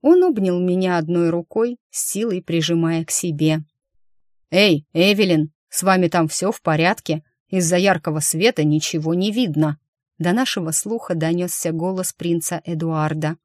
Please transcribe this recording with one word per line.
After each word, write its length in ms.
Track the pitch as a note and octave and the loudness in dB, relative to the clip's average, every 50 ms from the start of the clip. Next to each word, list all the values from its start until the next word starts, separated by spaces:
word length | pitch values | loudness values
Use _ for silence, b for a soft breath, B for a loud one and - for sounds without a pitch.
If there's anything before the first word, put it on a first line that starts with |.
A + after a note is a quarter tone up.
Он 220 | - C#4 E4+ F4+ F4+ | 6 6 6 6 6
обнял 360 | F#4 C#4+ G#3+ G3 F#3 F3+ F3+ | 2 2 0 0 0 0 0
меня 380 | F3+ F3+ F3+ F#3 F#3 F#3 F3+ E3+ | 0 0 0 0 0 0 0 -2
одной 320 | D#3+ D#3 F3 F3 E3+ E3+ | -2 -2 0 0 0 0
рукой, 480 | D#3+ E3+ E3+ _ - A3 A3+ A#3+ B3 - _ _ | 0 -2 -4 _ -2 -2 -2 -2 -4 -8 _ _
с 220 | - - - - | -10 -8 -8 -6
силой 300 | - G3 A3 A#3 F#3+ F#3 | -6 -4 -4 -4 -4 -6
прижимая 640 | - - E3 E3+ D#3 D#3+ E3+ E3 E3 E3 E3 E3 E3 | -6 -2 -2 -2 0 0 0 2 2 0 0 -2 -4
к 80 | - | -4
себе. 520 | - - - F3 D#3 D3 D#3 D#3 D#3 D#3+ D3+ _ _ _ _ _ _ _ _ _ _ _ _ _ _ _ _ _ | -6 -4 -4 -4 -2 0 0 0 0 0 -4 _ _ _ _ _ _ _ _ _ _ _ _ _ _ _ _ _
«Эй, 340 | - F#3 G#3 G#3 E3 D3 D3+ _ _ | 2 4 4 4 4 2 -2 _ _
Эвелин, 580 | D#3+ F3 G3+ G#3 G3 A3 F#3 F3 D3+ D3+ D#3 _ _ _ _ | 2 4 4 4 4 2 2 4 2 2 0 _ _ _ _
с 140 | - - - | -8 -2 2
вами 240 | F#3+ F#3+ F#3 F#3 E3+ | 2 2 4 2 2
там 200 | - F3+ E3 D#3 | 2 0 0 0
все 240 | - - F3+ G3 | -2 -4 -4 -4
в 100 | A3 - | -4 -4
порядке? 640 | _ E3+ D#3 D3+ D#3+ F3 G#3+ - _ - D#3+ D#3+ _ _ _ _ _ _ | _ -2 0 2 2 2 0 -2 _ -6 -6 -6 _ _ _ _ _ _
Из-за 280 | - F#3 F3 D#3+ F3+ F3+ | -2 0 0 2 2 2
яркого 420 | F#3 G3+ F#3 - _ F3 D3+ D#3 | 4 2 2 2 _ -4 -4 -2
света 440 | D3 - - D#3+ F#3 A#3 - - D3+ | -2 -2 -2 2 2 2 2 2 2
ничего 500 | D3+ D3+ D#3 D#3 - - D#3+ D#3 D#3+ E3 | 2 2 2 0 -2 -4 -4 -2 0 0
не 180 | F3 F#3+ G#3+ | 0 0 0
видно». 480 | G#3 A#3 B3+ F#3+ D3 D3+ D#3 D3+ D3 - _ _ _ _ _ _ _ _ | 0 -2 -2 0 0 0 0 0 -2 -6 _ _ _ _ _ _ _ _
До 140 | D#3+ F3 | -2 0
нашего 400 | F#3 A#3 C4 - - G#3 F3 D#3+ | 0 0 0 -2 -2 -6 -6 -4
слуха 420 | D#3+ - - G3+ A3+ A#3 - - F#3 | -4 -4 -4 -4 -6 -6 -4 -4 -4
донесся 580 | E3 D#3+ D#3+ E3+ F3 F3+ F3+ - - - F3 | -2 0 0 0 0 -2 -4 -6 -6 -4 -4
голос 420 | E3 D#3+ E3 F#3 F#3+ F#3 F#3 - - | -4 -2 -4 -4 -4 -4 -6 -6 -8
принца 480 | _ E3 E3+ E3+ E3+ E3 - F#3 E3+ _ | _ -2 -2 -2 -2 -2 -4 -8 -8 _
Эдуарда. 760 | - E3+ D#3 E3+ E3 D#3+ D#3 D#3 D#3 D#3 D#3 D3+ D3+ D#3+ _ _ | -6 -6 -4 -2 -2 -2 0 -2 -2 -2 -4 -4 -4 -6 _ _